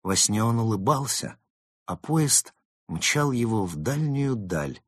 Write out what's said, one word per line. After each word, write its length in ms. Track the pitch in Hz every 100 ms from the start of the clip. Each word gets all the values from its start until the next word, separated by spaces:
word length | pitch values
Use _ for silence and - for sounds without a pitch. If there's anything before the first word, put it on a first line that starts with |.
Во 120 | 95
сне 300 | 95 - 107
он 140 | 113 117
улыбался, 800 | 113 101 101 143 139 - - - _ _ _ _ -
а 100 | 90
поезд 580 | - 160 147 - - _ _ _ -
мчал 460 | 82 - 147 143
его 340 | 123 117 110 92
в 100 | 78
дальнюю 600 | 78 143 151 139 139 120
даль 440 | 92 82 71 64